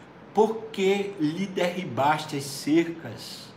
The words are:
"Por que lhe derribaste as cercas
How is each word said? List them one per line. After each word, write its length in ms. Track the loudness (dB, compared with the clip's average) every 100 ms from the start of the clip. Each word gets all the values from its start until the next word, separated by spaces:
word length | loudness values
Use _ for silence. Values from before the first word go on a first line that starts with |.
| -20 -20 -2
"Por 300 | 2 4 2 -6
que 420 | 0 2 2 0 -2
lhe 260 | -2 0 -4
derribaste 880 | 0 0 -2 -4 2 2 2 -2 -6
as 80 |
cercas 1080 | -6 -6 4 4 4 -4 -10 -12 -14 -16 -16